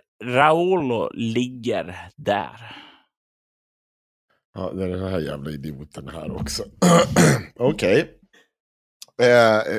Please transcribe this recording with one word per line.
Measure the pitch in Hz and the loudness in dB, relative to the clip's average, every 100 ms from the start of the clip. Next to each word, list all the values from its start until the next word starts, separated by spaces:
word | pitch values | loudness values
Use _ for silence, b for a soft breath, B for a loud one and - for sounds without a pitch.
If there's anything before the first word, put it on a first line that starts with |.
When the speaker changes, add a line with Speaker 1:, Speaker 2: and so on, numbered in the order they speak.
| - - | -6 -14
Speaker 1:
Raolo | 117 123 151 160 180 185 135 113 73 | -2 2 4 4 2 0 0 -2 -4
ligger | - 113 113 123 127 113 101 80 90 87 - | -4 -4 -2 -4 -4 -4 -4 -6 -12 -16 -8
där. | 120 101 69 113 113 B B B B _ _ _ _ _ _ _ _ _ _ _ _ _ _ | -2 -2 -4 -12 -20 B B B B _ _ _ _ _ _ _ _ _ _ _ _ _ _
Speaker 2:
Ja, | - 92 | -10 -8
det | 92 | -6
är | 95 | -6
den | 90 95 | -6 -4
här | 92 | -4
jävla | 73 71 71 | -6 -8 -10
idioten | 76 73 69 73 - 67 | -10 -12 -14 -16 -16 -16
här | 82 76 - | -12 -10 -8
också. | - - - - 175 170 - | -8 -8 -12 0 4 4 4
<clears throat> | - 160 131 - - | 4 4 2 -4 -2
Okej. | 123 156 90 110 - - _ b b _ _ _ _ _ - - | -2 0 2 2 0 -8 _ b b _ _ _ _ _ -12 2
Eh, | 123 120 113 107 92 | 6 6 6 4 0